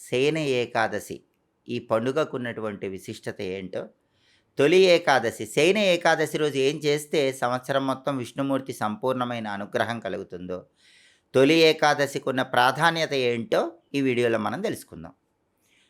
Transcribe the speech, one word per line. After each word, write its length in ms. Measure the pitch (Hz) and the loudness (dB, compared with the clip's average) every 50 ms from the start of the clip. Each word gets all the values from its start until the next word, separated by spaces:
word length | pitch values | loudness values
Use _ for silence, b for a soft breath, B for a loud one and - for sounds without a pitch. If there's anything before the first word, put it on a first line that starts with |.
| - | -8
శయన 340 | - 123 123 135 147 156 165 151 143 127 123 | -4 0 2 2 2 2 0 0 0 0 0
ఏకాదశి, 560 | 120 - - 120 113 101 104 101 - - 80 - _ _ _ _ _ _ _ _ _ - | 0 0 0 0 0 0 -2 -6 -8 -8 -14 -16 _ _ _ _ _ _ _ _ _ -8
ఈ 100 | 120 120 - - | -8 -8 -4 -2
పండుగకున్నటువంటి 1000 | 117 113 117 131 135 156 151 151 151 131 123 117 113 117 110 107 101 92 101 98 95 | -2 0 0 0 -2 -2 -2 -2 -4 -8 -8 -8 -8 -8 -8 -8 -8 -8 -10 -10 -10
విశిష్టత 440 | 92 - - 110 - - 120 104 - 104 92 92 98 | -10 -12 -14 -14 -10 -10 -12 -10 -8 -8 -8 -8 -8
ఏంటో, 260 | 95 90 - 117 170 - _ _ _ _ _ _ _ _ _ _ _ _ _ - | -10 -8 -10 -10 -10 -12 _ _ _ _ _ _ _ _ _ _ _ _ _ 2
తొలి 220 | 135 151 175 185 190 180 170 | 4 6 6 6 8 8 6
ఏకాదశి, 500 | 170 170 156 135 127 110 113 - - 110 - - | 6 6 4 4 4 2 0 -4 -4 -10 -2 0
శయన 220 | 143 151 175 196 214 208 190 175 | 2 4 4 4 4 2 2 2
ఏకాదశి 480 | - - 170 160 156 156 147 - 156 156 | 2 2 2 2 2 0 -2 0 -2 -2
రోజు 140 | 151 127 135 131 139 | 0 0 2 0 0
ఏం 80 | 156 156 147 147 | 0 0 0 0
చేస్తే 340 | 147 151 147 - - 160 139 135 127 131 127 | 0 0 -2 -2 0 0 0 0 0 -2 -2
సంవత్సరం 420 | 120 123 127 - - 135 135 135 135 | -2 -2 -2 -2 -2 -2 0 0 -2
మొత్తం 240 | 131 131 - 147 139 131 120 | -4 -4 -4 -4 -4 -4 -6
విష్ణుమూర్తి 520 | - - - 139 139 135 131 135 - 123 - | -8 -6 -6 -2 -2 -2 -2 -4 -6 -8 -4
సంపూర్ణమైన 680 | 113 107 107 107 - 127 127 127 123 123 120 117 110 107 101 101 | -4 -4 -4 -2 -2 -2 -2 -2 -2 -4 -4 -6 -6 -8 -8 -8
అనుగ్రహం 420 | 101 98 - 117 110 107 117 113 - 95 | -8 -4 -2 -2 -2 -2 -2 -6 -6 -6
కలుగుతుందో, 520 | 92 98 95 - 92 87 90 90 90 92 - _ b b b b b b b b b b b _ - | -6 -6 -8 -10 -12 -12 -10 -8 -8 -10 -10 _ b b b b b b b b b b b _ 4
తొలి 240 | 123 135 143 160 170 160 156 | 4 6 6 6 6 6 4
ఏకాదశికి 580 | 151 156 156 147 147 135 143 135 - 139 - 139 127 | 4 4 2 2 2 2 0 -2 -2 -6 -4 -4 -2
ఉన్న 100 | 131 123 - - | -2 -4 0 2
ప్రాధాన్యత 580 | 123 123 131 127 143 160 170 165 165 156 143 143 135 127 120 | 4 4 4 2 2 0 0 2 0 -2 -2 0 0 0 0
ఏంటో 320 | 120 117 113 - - 180 247 339 - - _ _ - | 0 -2 -2 0 0 0 0 -2 -8 -14 _ _ -4
ఈ 100 | 139 135 131 | -2 0 0
వీడియోలో 320 | 123 117 120 117 113 110 104 104 | 2 2 2 2 2 0 -2 -4
మనం 120 | 113 165 202 208 | -4 -4 -6 -6
తెలుసుకుందాం. 460 | 135 - - _ - 80 80 80 - _ _ _ _ _ _ _ _ _ _ _ _ _ _ | -8 -8 -12 _ -18 -18 -18 -18 -20 _ _ _ _ _ _ _ _ _ _ _ _ _ _